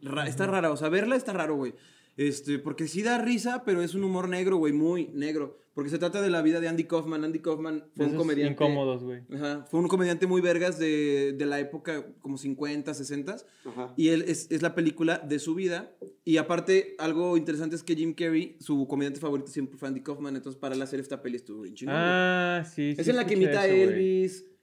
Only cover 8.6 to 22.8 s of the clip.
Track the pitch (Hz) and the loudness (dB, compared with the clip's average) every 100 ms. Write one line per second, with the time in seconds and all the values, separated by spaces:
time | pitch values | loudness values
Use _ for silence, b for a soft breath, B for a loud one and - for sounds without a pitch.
8.6 | 147 143 135 127 123 123 123 139 147 147 | 2 2 0 -2 -4 -10 -10 -6 -4 -6
9.6 | 127 160 175 190 180 170 185 180 175 170 | -2 0 2 2 2 2 2 4 4 4
10.6 | 180 160 160 151 147 143 139 139 143 143 | 2 0 0 2 2 2 2 0 -2 0
11.6 | 143 151 170 147 - - 139 135 139 131 | -4 -6 -6 -8 -8 -14 -10 -8 -6 -4
12.6 | 147 147 147 139 131 143 143 226 - b | -4 -4 -6 -8 -6 -6 -6 -10 -14 b
13.6 | 127 120 127 127 160 165 180 156 - 160 | -14 -10 -6 2 4 4 2 -2 -2 0
14.6 | 165 170 160 151 160 170 143 147 160 175 | 0 2 0 2 0 0 -2 -4 -2 -2
15.6 | 180 175 - - - - 165 160 160 170 | 0 -2 -8 -16 -18 -8 2 2 4 0
16.6 | 175 190 190 - 160 160 180 170 156 151 | 4 4 4 -2 -2 0 2 2 2 -2
17.6 | 160 165 - 156 165 156 165 160 180 - | -4 -4 -2 0 0 0 0 2 0 -8
18.6 | - 143 135 139 143 143 156 139 139 151 | -2 0 0 -2 -2 -4 -2 -2 -4 -6
19.6 | 131 - 135 131 151 143 143 135 131 131 | -6 -6 -6 -6 -6 -8 -6 -8 -8 -8
20.6 | 139 131 131 135 135 135 127 120 - 107 | -6 -4 -4 -6 -6 -8 -6 -8 -8 -12
21.6 | 95 - 135 151 175 180 180 180 175 175 | -12 -10 -4 0 2 2 2 2 0 -2
22.6 | 160 - | -4 -2